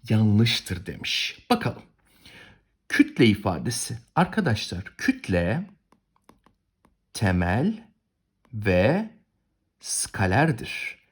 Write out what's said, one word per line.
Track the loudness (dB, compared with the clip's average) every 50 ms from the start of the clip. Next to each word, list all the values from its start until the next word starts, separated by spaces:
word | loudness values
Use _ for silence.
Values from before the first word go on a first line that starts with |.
| -2 2
yanlıştır | 2 4 4 6 6 6 4 4 2 -4 -4 -6 -10 -8 -8
demiş. | -12 -12 -10 -8 -6 -4 -4 -4 -6 -8 -12 -2 _
Bakalım. | -2 0 0 -6 -6 -6 -18 _ _ _ _ _ _ _ _ -20 -20 -20 -20 -20 -20 _ _ _ _ _ _ _
Kütle | 2 2 2 2 4 4 4
ifadesi. | 4 4 2 0 -4 -4 -4 -4 -6 -6 -6 -8 -8 -10 -14 -14 _ _
Arkadaşlar | 0 0 0 0 -2 0 0 -2 -2 -4 -8 -8 -10 -10
kütle | -12 _ -2 -2 -2 -2 -2 -2 -2 0 0 2 0 -2 -2 -4 -8 -14 _ _ _ _ _ _ _ _ _ _ -20 _ _ _ _ _ _ _ _ _ _ _ _ _ _ _ _ _
temel | -4 0 0 2 2 2 2 2 2 0 0 -2 -4 -12 _ _ _ _ _ _ _ _ _ _ _ _ _ -12
ve | -4 0 2 2 4 4 4 2 2 -2 -6 -12 _ _ _ _ _ _ _ _ _ _ _ _ _
skalerdir. | -10 -6 -6 -6 -6 -6 -2 -2 0 2 4 2 2 2 0 -4 -6 -10 -10 -8 -10 -10 -12 _ _ _